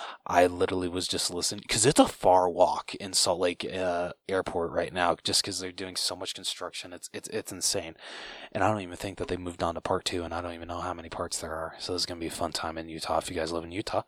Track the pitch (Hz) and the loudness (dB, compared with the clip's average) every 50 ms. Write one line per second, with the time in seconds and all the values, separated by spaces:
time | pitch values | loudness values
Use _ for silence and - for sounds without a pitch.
0 | - - - - - - 90 87 90 90 90 87 95 90 95 92 90 87 85 92 | -12 -12 -12 -10 -4 2 6 6 6 6 6 2 0 2 2 0 0 -2 -2 -2
1 | 87 - - 87 - - 90 87 82 - 101 104 101 - - 117 107 131 160 - | -2 -2 0 0 0 -2 -2 -2 -2 -2 -2 -4 -2 0 2 4 6 6 8 8
2 | 269 - - - - 98 92 92 90 90 85 95 90 80 78 78 - - - - | 8 6 6 4 6 8 8 8 8 6 6 6 6 6 6 2 -2 -6 -8 -8
3 | 104 98 90 - - 98 90 85 92 90 87 - - - - 92 92 90 87 87 | -6 -2 0 2 4 4 4 4 4 2 2 0 -4 -4 -2 -2 0 0 0 0
4 | 90 87 - _ _ - 95 95 90 - - 90 82 82 - 85 85 - 80 90 | 0 -2 -6 _ _ -2 0 0 0 0 -2 -2 -2 -2 0 -2 -2 0 0 2
5 | 87 85 80 - - - 95 - - 104 95 90 95 92 90 92 95 92 90 - | 4 4 2 2 0 0 2 2 0 0 -4 -6 -6 -8 -8 -8 -8 -8 -4 -4
6 | - - 92 90 95 - - - 95 - - - 92 87 - - - 92 90 87 | -2 -2 -4 -4 -6 -8 -8 -6 -6 -6 -6 -4 -6 -8 -8 -8 -12 -12 -12 -14
7 | - - - 104 - - - 107 95 - 104 90 - - - 101 82 80 80 - | -12 -10 -10 -10 -8 -6 -6 -6 -6 -6 -6 -2 -2 0 0 0 -4 -6 -10 -14
8 | - - - - - - - - - - - 107 92 104 110 104 95 87 87 - | -14 -14 -14 -12 -12 -12 -14 -14 -12 -6 -2 2 2 4 2 2 -2 -6 -8 -6
9 | - 101 95 - 92 - 92 87 87 87 87 - 87 85 82 82 - - 95 90 | -6 -6 -4 -4 -4 -4 -4 -4 -4 -6 -4 -2 -2 -2 -2 -2 -2 0 0 0
10 | - - - 90 85 82 82 85 87 87 85 85 85 85 87 87 87 90 87 85 | 0 -2 -2 -2 -4 -4 -4 -6 -6 -6 -8 -8 -8 -8 -8 -6 -6 -6 -6 -8
11 | 82 82 - - 90 85 - - - 80 80 80 80 80 - - - - 92 87 | -10 -10 -6 -6 -6 -4 -4 -6 -6 -6 -6 -6 -6 -8 -8 -8 -6 -4 -2 -2
12 | 87 - 87 85 82 80 - - 85 80 76 - - 82 80 82 80 82 80 80 | -2 -4 -4 -6 -6 -6 -4 -2 -4 -2 -2 -4 -4 -4 -6 -6 -8 -8 -8 -6
13 | - - 80 80 - - 90 87 78 80 85 85 82 85 85 98 - - - 101 | -4 0 0 0 0 0 -2 -2 -2 -2 -2 -4 -4 -6 -6 -6 -4 -2 -2 -2
14 | - | -2